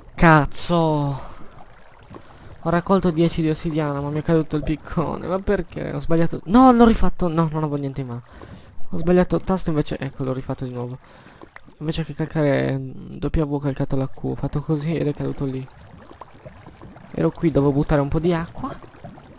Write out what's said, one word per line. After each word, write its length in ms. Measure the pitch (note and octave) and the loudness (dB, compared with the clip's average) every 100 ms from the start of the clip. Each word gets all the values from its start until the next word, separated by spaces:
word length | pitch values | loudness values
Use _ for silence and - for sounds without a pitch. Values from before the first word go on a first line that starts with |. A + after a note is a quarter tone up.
| - - | -12 4
Cazzo! 1200 | E3+ D#3 C3+ - - F3 D#3+ D3+ C#3+ C3+ - - - - - - - - - - - - - - | 6 6 4 -2 0 2 2 2 -2 -4 -10 -12 -14 -14 -20 -20 -20 -20 -20 -20 -20 -20 -20 -8
Ho 60 | E3 | 0
raccolto 400 | E3+ - F#3+ F3+ | 0 4 2 4
dieci 320 | D#3+ E3+ - | 2 2 2
di 80 | D#3 | 0
ossidiana, 520 | D#3 E3+ D#3 D3 C#3+ | 0 -2 -2 -2 -2
ma 100 | C#3+ | -4
mi 80 | D3+ | -4
è 20 | |
caduto 340 | D3+ E3 D#3 D3+ | 2 2 2 -2
il 60 | |
piccone. 640 | D3 D3+ - - D3 - - | -2 -4 -4 -4 -2 -4 -4
Ma 140 | - | -4
perché? 540 | G3 G3 - - - | 0 -2 -2 -8 -8
Ho 60 | D3 | -6
sbagliato. 420 | C#3+ E3 E3 E3 - | 2 4 4 0 2
No, 260 | A3+ C4 | 6 8
l'ho 140 | A#3 A#3 | 8 8
rifatto. 420 | A3 - - F3 | 8 4 4 0
No, 220 | D#3+ D#3+ | 2 0
non 120 | D#3 | 0
avevo 140 | D#3 C#3+ | -2 -2
niente 240 | C#3 C3+ | -6 -6
in 60 | B2+ | -8
mano. 140 | A#2+ - - - - - - - | -8 -12 -20 -18 -18 -14 -2 0
Ho 80 | F3 | 2
sbagliato 420 | E3 F3+ F3+ E3 | 4 4 4 0
tasto, 320 | - F#3+ E3 | 0 -2 0
invece. 260 | D3+ D3 - | -2 -2 -4
Ecco, 260 | C3+ - | -8 -6
l'ho 100 | C3 | -6
rifatto 320 | C3 C3+ C3 C3 | -6 -6 -8 -8
di 60 | |
nuovo. 280 | B2 B2 C3 - - - - - - - - | -8 -10 -10 -16 -20 -20 -20 -20 -20 -20 -12
Invece 260 | D#3 E3 D#3 | -8 -6 -6
che 80 | |
calcare, 640 | D3 D#3 D#3+ D3 C3+ C3+ C3+ | -6 -4 0 2 2 0 -2
mm, 360 | C3 - B2+ C3 | -6 -12 -14 -8
W, 360 | C#3 E3 D3 C#3+ | -4 -2 0 -2
ho 40 | |
calcato 360 | C#3 C3 C#3 C3+ | -4 -4 -2 0
la 120 | C3 | -2
Q. 180 | - C3 | -4 -6
Ho 100 | B2+ | -4
fatto 260 | C#3 D3+ | -4 -4
così 340 | C#3+ D#3 D3+ D3+ | -2 -4 -2 -2
ed 120 | C#3+ | -2
è 60 | |
caduto 320 | C#3+ C#3 C3+ C#3 | -2 -6 -4 -6
lì. 220 | C3 C3+ - - - - - - - - - - - - - - | -6 -10 -16 -20 -20 -20 -20 -20 -20 -20 -20 -20 -20 -20 -20 -12
Ero 180 | - D#3+ | -2 -2
qui, 180 | - E3 | 0 0
dovevo 240 | C3+ C#3+ | 2 2
buttare 260 | C#3 D3+ D3+ | 2 2 2
un 100 | C#3 | 2
po' 100 | D#3+ | 0
di 120 | E3+ | 0
acqua 460 | E3 E3+ - C4+ - - - - - - | -2 -4 -10 -10 -12 -18 -18 -18 -18 -20